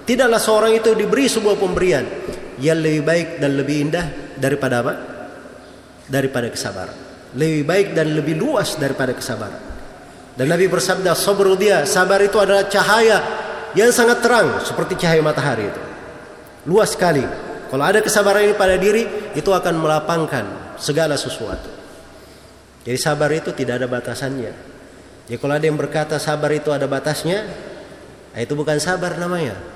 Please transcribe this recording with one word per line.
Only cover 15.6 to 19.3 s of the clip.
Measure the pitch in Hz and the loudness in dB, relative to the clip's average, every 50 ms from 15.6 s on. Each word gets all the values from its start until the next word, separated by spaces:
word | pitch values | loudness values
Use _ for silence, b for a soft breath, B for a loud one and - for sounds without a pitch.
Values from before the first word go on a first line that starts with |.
| 208 | -2
itu." | 98 - - - - - - - - - - - - - - - - - - - 139 | -4 -6 -8 -12 -12 -14 -16 -16 -16 -18 -18 -18 -20 -20 -20 -20 -20 -20 -14 -6 2
Luas | 170 220 208 - - | 4 4 4 4 2
sekali. | - 180 175 165 143 120 - - - - - - - - - | 0 2 2 2 2 0 -2 -6 -8 -10 -12 -12 -12 -10 -6
Kalau | - 135 143 | -2 0 2
ada | 165 196 214 214 | 4 4 4 2
kesabaran | 220 - 214 202 202 196 208 208 208 | 2 2 2 4 4 4 4 4 4
ini | 208 | 4
pada | 208 202 185 185 180 | 4 2 2 2 4
diri, | 180 208 208 226 233 220 - - - - | 4 2 2 2 0 -2 -4 -8 -8 -6